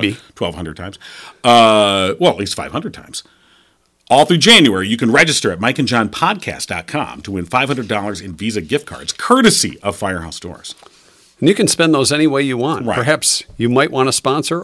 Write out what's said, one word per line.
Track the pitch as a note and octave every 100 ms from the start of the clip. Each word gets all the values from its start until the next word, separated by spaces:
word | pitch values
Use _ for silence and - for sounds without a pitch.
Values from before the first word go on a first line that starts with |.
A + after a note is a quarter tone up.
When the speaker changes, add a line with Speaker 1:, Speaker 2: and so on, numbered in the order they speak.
Speaker 1:
Maybe. | G2 G#2 - -
Speaker 2:
twelve | F2
hundred | D#2+ E2 D#2
times, | F2+ G2 - - - -
uh, | B2 A#2+ A2+ G#2+ G#2 G2 F#2 -
well, | F3
at | A2
least | G2+
five | - C#2
hundred | A#2+ A3
times, | - - - - _ _ _ _ _ _ _ -
all | B2+
through | D3+ E3+
January, | C#3 A3+ C#3+ F#2+ F#2+
you | A#2
can | B2
register | B2+ D#3+ C#3+ G#2+
at | F2
mike | A2+ C3+
and | B2
john | A#2+ G#2+
podcast | - E3+ G#3 - E2+ -
dot | F2+ -
com | D3 C#2+ B1+
to | -
win | G2 F2
five | B2 C#3
hundred | C3 G#2+
dollars | G#2+ G2+ G2
in | F#2+ E2+
Visa | G#2+ G#2
gift | D#2+ C#3+ -
cards, | - C2
courtesy | - - B3+ A#3 - G#2 C2
of | G2+ G2
Firehouse | G2+ F#2 E2 -
Doors. | F2+ - - - - _ _ _ _ -
Speaker 1:
And | C#3+
you | G3+
can | F3
spend | - E3
those | D#3 C3
any | D3 D#3
way | C#3
you | C#3 B2+
want. | C3 D#3+ A#2
Speaker 2:
Right. | G#2
Speaker 1:
Perhaps | A#2+ D3+ - - - -
you | A#2
might | B2 D3
want | C3+ C3
to |
sponsor | - B2+ C#3+ C#3+ E3+